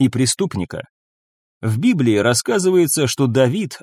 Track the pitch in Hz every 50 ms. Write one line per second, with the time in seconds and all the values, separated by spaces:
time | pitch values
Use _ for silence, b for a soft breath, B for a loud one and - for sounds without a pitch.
0 | 135 123 - 120 131 123 - - 202 180 - 98 87 - - 82 - - _ _
1 | _ _ _ _ _ _ _ _ _ _ _ _ - 110 110 120 180 254 233 156
2 | 127 117 107 101 101 120 123 - - - 233 202 180 185 185 180 170 143 - 160
3 | 143 120 - - 139 123 113 131 131 120 139 214 202 127 - -